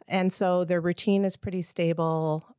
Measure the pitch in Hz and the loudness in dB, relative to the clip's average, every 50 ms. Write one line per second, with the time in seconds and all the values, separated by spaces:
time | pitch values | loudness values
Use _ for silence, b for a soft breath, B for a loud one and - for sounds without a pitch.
0 | - - - 190 185 185 185 - 202 180 180 180 180 170 180 175 165 175 175 - | -8 -4 -2 0 2 2 2 2 2 2 2 2 2 2 0 0 0 0 -2 0
1 | - 214 196 196 196 190 - - - 202 185 185 165 - - - 175 165 165 160 | 0 2 2 2 2 0 -2 -4 -8 -6 -6 -4 -4 -4 -2 -2 0 0 0 0
2 | 165 160 160 160 160 156 156 160 - - - | 0 0 0 0 0 0 -2 -2 -4 -10 -18